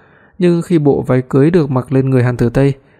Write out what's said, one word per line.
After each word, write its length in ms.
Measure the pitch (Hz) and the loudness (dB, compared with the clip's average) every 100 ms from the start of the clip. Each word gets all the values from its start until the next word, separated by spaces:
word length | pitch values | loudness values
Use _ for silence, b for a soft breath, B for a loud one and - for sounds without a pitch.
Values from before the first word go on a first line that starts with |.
| b b b b | b b b b
nhưng 220 | 175 170 | 0 0
khi 160 | 170 170 | 0 0
bộ 240 | 143 - | 2 0
váy 200 | 135 127 | 0 -2
cưới 280 | 127 139 147 | 0 0 2
được 200 | 180 139 | 2 0
mặc 220 | 127 120 | -4 -2
lên 180 | 131 135 | -2 0
người 120 | 131 | 0
Hàn 140 | 120 123 | 0 0
Tử 120 | 120 | -2
Tây, 260 | 135 139 139 b b | 0 0 -2 b b